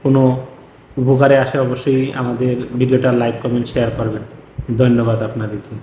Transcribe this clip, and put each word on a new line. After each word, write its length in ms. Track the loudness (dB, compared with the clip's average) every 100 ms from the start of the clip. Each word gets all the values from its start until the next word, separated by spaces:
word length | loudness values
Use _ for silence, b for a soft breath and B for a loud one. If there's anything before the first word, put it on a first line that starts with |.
কোনো 220 | 2 4 4 2 -6 -18 -20 -20 -12 -4
উপকারে 400 | 2 4 6 4
আসে, 180 | 2 -2
অবশ্যই 440 | -2 -2 0 0 0
আমাদের 420 | -4 -6 -2 -2 -2 -6
ভিডিওটা 380 | -2 2 2 2
লাইক, 240 | 2 0 -2
কমেন্ট, 260 | -4 -2 -2
শেয়ার 220 | -2 -2
করবেন। 320 | -2 -4 -4 -10 -20 -18 -14 -6
ধন্যবাদ 460 | 2 4 4 2 0
আপনাদেরকে। 520 | -2 -6 -8 -8 -12 -16